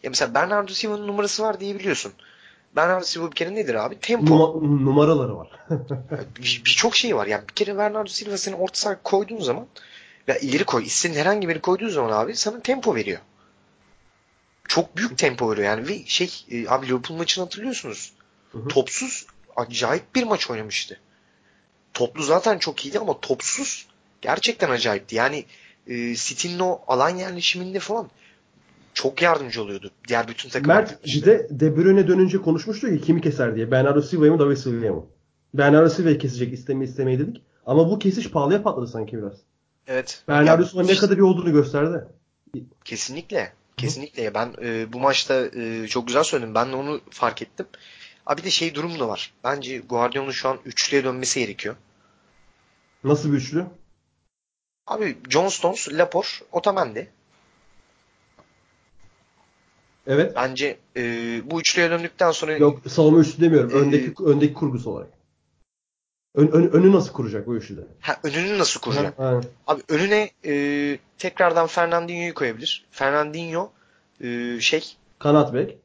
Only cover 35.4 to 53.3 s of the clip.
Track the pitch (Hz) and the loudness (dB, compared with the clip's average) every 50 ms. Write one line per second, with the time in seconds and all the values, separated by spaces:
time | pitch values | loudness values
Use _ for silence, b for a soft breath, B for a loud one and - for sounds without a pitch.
35.4 | _ _ - 139 143 143 147 151 165 160 165 - 180 160 147 - - 131 120 123 | _ _ 0 4 6 8 8 8 8 6 4 2 2 2 2 2 0 -6 -4 -4
36.4 | 123 120 131 127 - - 135 135 135 127 - - 131 131 127 131 147 202 240 - | -6 -6 -6 -10 -6 -6 -4 -4 -4 -6 -6 -4 -2 0 0 0 -2 -6 -8 -14
37.4 | _ _ _ _ _ 117 131 156 165 165 208 202 - 196 180 226 - - - 160 | _ _ _ _ _ 2 4 4 6 4 2 0 0 0 0 0 -6 -4 -2 0
38.4 | 143 147 190 208 208 214 - 131 120 117 - 113 107 107 120 113 104 98 95 - | 2 2 2 2 2 -2 -2 -2 -6 -6 -6 -8 -8 -8 -8 -10 -10 -10 -12 -16
39.4 | _ _ _ _ _ _ _ _ _ - 127 131 127 - - - _ - 143 147 | _ _ _ _ _ _ _ _ _ -6 -4 -4 -4 -6 -14 -14 _ 2 4 6
40.4 | 147 160 160 170 180 175 - 185 180 185 190 190 202 202 202 190 196 185 175 170 | 8 8 8 6 6 0 0 0 4 4 4 4 4 2 6 6 6 6 6 4
41.4 | 175 175 151 147 135 127 - 143 147 165 175 151 - - - _ _ _ _ _ | 2 4 4 4 4 4 0 0 0 0 -2 -6 -8 -12 -20 _ _ _ _ _
42.4 | _ _ - 127 - _ _ _ _ - 120 107 - - 131 160 175 - 208 156 | _ _ -14 -14 -14 _ _ _ _ -12 -8 -8 -8 -8 -10 -12 -12 -6 -4 -4
43.4 | 98 - _ _ _ _ _ - 127 139 - 131 143 147 _ 135 113 107 101 104 | -4 -6 _ _ _ _ _ -6 -6 -6 -4 -6 -10 -12 _ -6 -6 -4 -2 -2
44.4 | 117 120 - - 120 120 113 113 113 110 117 123 131 139 131 - - - 165 139 | -4 -4 -6 -10 -8 -6 -6 -6 -6 -8 -6 0 2 2 2 2 0 0 0 0
45.4 | 123 - - 123 117 113 113 113 110 110 - 127 117 123 123 143 160 - - 135 | 0 -2 -6 -8 -8 -6 -6 -6 -6 -4 -4 -4 -4 0 2 2 2 2 0 -4
46.4 | 117 113 107 110 123 131 131 131 139 147 151 - _ - - - 127 117 110 - | -4 -2 -2 -2 -2 -2 -4 -8 -6 -6 -8 -8 _ -16 -6 -2 -2 -2 -2 -4
47.4 | 117 _ _ - - _ B B B B B B B B B B B - 143 151 | -14 _ _ -14 -14 _ B B B B B B B B B B B -6 -6 -4
48.4 | 165 190 - - 165 165 147 143 160 170 165 156 127 110 101 - - - _ _ | -2 -4 -2 -2 -2 -4 -4 -6 -8 -8 -6 -6 -4 -4 -4 -8 -10 -14 _ _
49.4 | - 123 143 143 127 123 135 120 117 117 127 117 120 123 123 139 135 135 127 - | -6 -6 -4 -4 -6 -10 -12 -12 -8 -4 -2 0 0 0 -2 -4 -6 -6 -8 -4
50.4 | - 131 131 131 _ 135 120 - - - 143 139 127 131 123 127 131 - - 139 | -4 -4 -4 -4 _ -8 -4 -4 -2 2 0 0 0 0 -4 -4 -4 -2 -2 -2
51.4 | 120 101 95 - - 104 117 - _ _ _ _ _ _ _ _ _ _ _ _ | -2 -4 -6 -8 -10 -10 -10 -10 _ _ _ _ _ _ _ _ _ _ _ _
52.4 | _ _ _ _ _ _ _ _ _ _ _ _ - 135 147 147 - 151 | _ _ _ _ _ _ _ _ _ _ _ _ 0 0 0 2 2 0